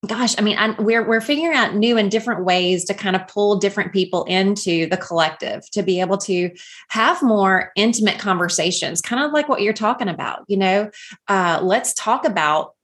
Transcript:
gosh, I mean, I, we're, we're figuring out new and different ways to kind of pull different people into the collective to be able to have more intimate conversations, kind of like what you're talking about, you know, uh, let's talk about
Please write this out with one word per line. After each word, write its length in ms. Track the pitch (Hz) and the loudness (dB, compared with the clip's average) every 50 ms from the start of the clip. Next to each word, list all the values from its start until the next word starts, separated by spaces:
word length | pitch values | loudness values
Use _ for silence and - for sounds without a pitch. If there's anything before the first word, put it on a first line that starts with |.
| - 202 | -6 -6
gosh, 260 | 226 220 247 226 - - | -4 -2 -2 -2 0 0
I 40 | |
mean, 160 | 214 214 202 - | 0 0 0 0
I, 140 | 208 220 214 - | 0 0 0 -2
we're, 280 | 220 208 226 233 220 214 | 0 2 2 2 2 2
we're 140 | 226 226 | 0 0
figuring 340 | 220 - 294 285 320 339 320 | 0 0 -2 0 0 0 2
out 200 | 269 226 175 - | 2 0 0 0
new 200 | 208 208 233 240 | 0 2 2 2
and 140 | 226 208 196 | 2 2 2
different 340 | 214 220 220 240 233 170 185 | 0 -2 -2 -2 -4 -2 0
ways 420 | 180 180 180 180 180 185 175 175 | 0 2 2 2 2 0 0 -2
to 80 | - - | -4 -6
kind 220 | - - 196 180 | -4 -2 -2 -2
of 120 | - - - | -2 -2 -4
pull 300 | - 208 208 208 208 190 | -2 0 2 2 2 2
different 360 | 175 196 196 - 202 175 - | 2 0 0 -2 -6 -2 0
people 300 | 196 180 175 - 180 - | 0 0 0 0 -4 -2
into 640 | - 180 185 190 196 208 202 - 190 170 165 165 156 | 0 0 2 2 2 0 0 -2 -2 0 0 0 0
the 100 | 180 185 | -2 -4
collective 720 | - - 175 165 160 156 160 - - - 104 135 - - | -4 -4 0 0 0 0 0 -4 -8 -8 -8 -8 -12 -8
to 120 | - 208 196 | -6 -4 0
be 180 | 175 185 180 | 0 0 0
able 160 | 185 180 190 196 | 0 0 -2 -2
to 300 | 196 - 190 180 175 175 175 - - - - - - _ | -2 -2 -2 0 0 -2 -4 -10 -20 -20 -20 -20 -16 _
have 320 | - 220 220 269 359 - | -2 2 2 2 2 2
more 500 | 294 247 220 208 196 190 190 185 - - - | 2 2 4 4 4 4 4 2 0 -2 -2
intimate 420 | - 208 226 226 226 214 202 - - | 0 2 2 2 2 2 0 0 0
conversations, 840 | - 202 185 175 175 175 175 - 156 170 175 - - 135 147 170 | -2 -2 0 0 0 -2 0 0 0 0 -2 -2 -4 -4 -4 -6
kind 240 | - - 233 247 285 | -6 -4 -2 -2 -2
of 80 | 302 | 0
like 160 | 294 302 294 294 | 0 0 0 0
what 140 | 262 - | 0 0
you're 120 | 202 208 220 | 0 -2 0
talking 360 | 214 214 214 247 247 247 196 | 0 0 -2 -2 0 -2 -6
about, 340 | 165 147 - - - - - _ | -4 -6 -8 -8 -8 -10 -6 _
you 100 | 202 190 | 0 2
know, 320 | 190 185 185 202 208 208 - - - - - - _ - | 2 4 2 2 0 -2 -8 -16 -20 -20 -20 -20 _ 0
uh, 320 | 202 190 180 175 165 156 | 0 2 2 2 2 2
let's 320 | - 185 190 233 247 - - | 2 2 2 2 0 0 -6
talk 320 | - - 220 226 269 - | -4 0 0 0 2 0
about 480 | 311 202 190 156 151 151 156 156 - - _ | 0 0 2 2 2 2 0 0 -4 -12 _